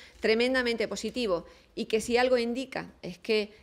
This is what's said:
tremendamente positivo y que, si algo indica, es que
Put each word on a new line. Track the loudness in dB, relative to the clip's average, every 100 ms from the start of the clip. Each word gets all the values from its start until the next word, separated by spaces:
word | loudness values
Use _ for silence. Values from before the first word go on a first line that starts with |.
| -20 -4
tremendamente | 2 4 4 2 2 0 -2
positivo | -4 -6 -2 0 0 -4 -18 -14
y | -8 -2
que, | -2
si | 0 2
algo | 4 2
indica, | 0 -4 -6 -8 -10 -12
es | -12 -10
que | 0 0 0 -8